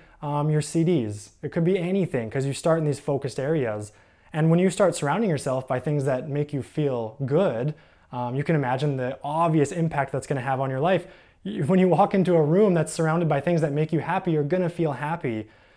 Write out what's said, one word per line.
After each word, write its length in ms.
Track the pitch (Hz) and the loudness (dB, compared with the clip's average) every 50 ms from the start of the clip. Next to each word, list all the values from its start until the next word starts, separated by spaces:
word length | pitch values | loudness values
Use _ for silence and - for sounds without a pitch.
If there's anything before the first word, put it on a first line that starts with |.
| - - - - | -20 -20 -16 -10
um, 260 | 156 147 147 147 151 156 | -6 -4 -2 0 0 0
your 140 | 151 151 | 0 0
C 200 | 147 - - 165 | 0 0 0 0
Ds, 500 | 165 180 180 143 113 104 101 104 - - _ _ | 2 2 2 2 0 -2 -6 -10 -14 -18 _ _
it 100 | - 147 | -10 -6
could 120 | - 180 165 | -2 0 0
be 140 | 175 196 185 | 2 0 0
anything, 520 | 165 180 190 196 175 165 - 123 113 110 | 0 -2 0 0 0 0 -2 -4 -4 -4
'cause 160 | - 139 135 | -4 -4 -4
you 80 | 139 131 | -4 -4
start 240 | - - 170 160 165 | -2 0 2 2 2
in 80 | 160 | 2
these 120 | 147 135 - | 0 -2 -2
focused 400 | - - 143 139 - 131 - - | -4 -4 -4 -2 -4 -6 -6 -4
areas. 540 | 131 147 165 147 123 110 107 107 107 - - _ _ _ _ _ _ _ | -2 -2 0 0 0 -2 -4 -6 -8 -10 -14 _ _ _ _ _ _ _
And 180 | - 156 156 165 | -2 0 2 4
when 80 | 165 175 | 4 4
you 120 | 185 190 | 4 2
start 240 | - - 202 170 170 | 2 2 2 2 2
surrounding 340 | - 151 143 151 208 233 196 | 0 -2 0 0 0 0 0
yourself 400 | 156 131 - 135 127 131 127 - | 0 -2 -2 -2 -2 -2 -2 -2
by 100 | 131 127 | -4 -2
things 260 | - 156 147 147 135 | -2 -2 -2 0 0
that 220 | 143 131 127 156 151 | 0 -2 -2 -4 -4
make 260 | 139 147 147 147 - | -4 -4 -4 -4 -4
you 80 | 135 | -6
feel 540 | 117 - - 160 151 139 127 117 113 110 - - 139 | -8 -6 -4 -2 -2 0 0 -2 -4 -6 -6 -6 -4
good, 500 | 127 143 170 196 170 117 113 123 151 151 - - _ _ _ _ _ | 0 0 2 2 0 0 -2 -4 -4 -6 -8 -14 _ _ _ _ _
um, 220 | - 123 123 120 127 | -8 -6 -6 -4 -4
you 80 | 139 | -4
can 140 | 143 - 165 | 0 0 0
imagine 400 | 147 135 123 131 131 147 151 135 | 0 2 0 0 0 0 -2 -2
the 220 | 131 123 127 135 - | -2 -4 -4 -6 -8
obvious 500 | - 113 120 165 170 170 156 160 139 135 | -8 -4 0 0 2 4 4 4 2 2
impact 380 | 185 175 165 160 147 147 135 - | 0 -2 -2 0 0 -2 -2 -2
that's 140 | - 131 - | -4 -4 -4
gonna 140 | - 147 135 | -4 -4 -4
have 200 | 123 135 135 131 | -2 -2 -2 -2
on 100 | 135 135 | -2 -2
your 100 | 131 131 | -2 0
life. 260 | 147 180 196 175 - - - - - _ _ _ - | 2 2 2 0 -2 -6 -18 -20 -20 _ _ _ -10
Y-, 160 | 190 214 202 | -8 -6 -2
when 180 | 147 139 190 185 | 0 2 4 4
you 100 | 185 180 | 6 6
walk 260 | 165 156 208 196 - | 6 4 4 4 4
into 200 | 196 175 180 175 | 2 4 4 4
a 80 | 165 | 4
room 300 | 151 143 165 196 220 202 | 4 4 4 4 4 4
that's 200 | 175 165 156 165 | 4 2 0 0
surrounded 360 | - - 165 156 160 175 170 151 | -2 -2 0 0 2 2 2 0
by 120 | 147 139 | 0 0
things 200 | - 175 175 160 | 0 0 2 2
that 120 | 160 147 | 2 0
make 200 | 143 151 156 156 | 0 0 0 0
you 80 | 165 151 | 0 -2
happy, 320 | - 160 180 190 190 180 | 0 -2 -4 -2 0 0
you're 100 | 160 151 | 0 0
gonna 280 | 147 143 175 185 180 165 | 0 0 0 0 0 0
feel 220 | 175 - 165 151 | -2 -2 -2 -2
happy. 560 | 135 123 139 151 170 160 - 127 113 110 107 - - _ _ _ _ | -2 -4 -4 -6 -4 -4 -4 -4 -4 -6 -8 -10 -16 _ _ _ _